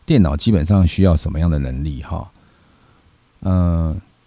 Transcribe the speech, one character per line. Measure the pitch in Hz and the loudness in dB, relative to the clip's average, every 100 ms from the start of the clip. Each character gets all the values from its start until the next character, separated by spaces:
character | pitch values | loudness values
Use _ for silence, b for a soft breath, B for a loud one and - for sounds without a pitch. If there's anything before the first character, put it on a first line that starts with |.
| - | 0
电 | 147 | 2
脑 | 82 73 | 4 2
基 | - | 0
本 | 101 | 0
上 | 76 98 85 | 2 2 2
需 | - | 2
要 | 95 80 | 2 2
什 | - | -2
么 | 78 | -2
样 | 85 | -2
的 | 76 | 0
能 | 65 64 | -4 -6
力 | 78 67 | -8 -8
哈。 | - - - b b b b b b b b b _ _ | -10 -10 -12 b b b b b b b b b _ _
呃， | 95 92 87 82 80 90 - _ | -2 0 0 0 -2 -6 -10 _